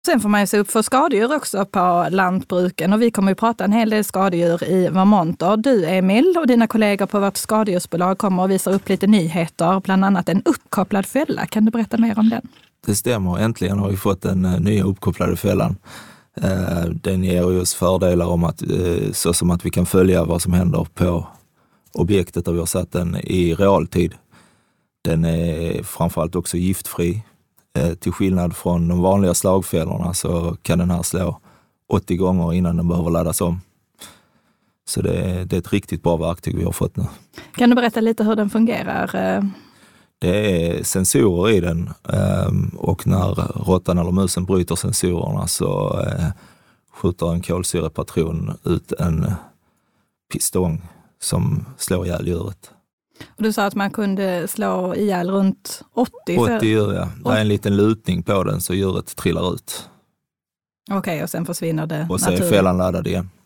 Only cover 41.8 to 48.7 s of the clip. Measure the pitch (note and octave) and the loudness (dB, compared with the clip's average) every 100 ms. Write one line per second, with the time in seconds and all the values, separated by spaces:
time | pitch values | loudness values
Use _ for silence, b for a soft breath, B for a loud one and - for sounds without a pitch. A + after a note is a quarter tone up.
41.8 | F2 - - G2+ F#2+ F#2+ F#2+ F#2 - - | -4 -8 -4 0 2 2 0 0 -2 -2
42.8 | - F#2 - F#2+ F#2 - - - - F#2 | -2 0 2 2 2 -2 -4 -4 2 2
43.8 | - F2 F2 F#2 F#2+ - F2+ F#2+ F2 E2 | 2 0 2 0 0 -2 0 0 0 -2
44.8 | F#2 - F2+ F2 - - F2 - - G1+ | -2 -2 0 0 -2 -2 -2 -2 -2 0
45.8 | G1+ - - - - b b b b b | -2 -2 -2 -2 -2 b b b b b
46.8 | b - F#2 E2+ E2+ E2+ - F2 F#2+ F2 | b -4 -2 0 -2 -2 -2 -4 -2 -2
47.8 | D#2+ - - - D#2+ E2 G2 - - | -4 -6 -4 -2 -2 -2 -6 -8 -4